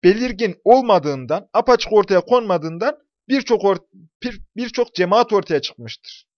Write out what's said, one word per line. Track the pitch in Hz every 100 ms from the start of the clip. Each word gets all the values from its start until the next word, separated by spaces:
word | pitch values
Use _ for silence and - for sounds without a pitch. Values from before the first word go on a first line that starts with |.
belirgin | 180 214 247 202 220 175
olmadığından, | - 254 240 190 147 139 123 165 196
apaçık | 208 226 233 -
ortaya | 214 202 190
konmadığından | 170 247 220 175 160 165 233 311 _ _ _
birçok | 269 262 220
or-, | 196 190 _ 190 165 _
bir, | 247 - - -
birçok | 240 240 233
cemaat | - 180 208 233
ortaya | 208 - 151
çıkmıştır. | - - 117 - - - _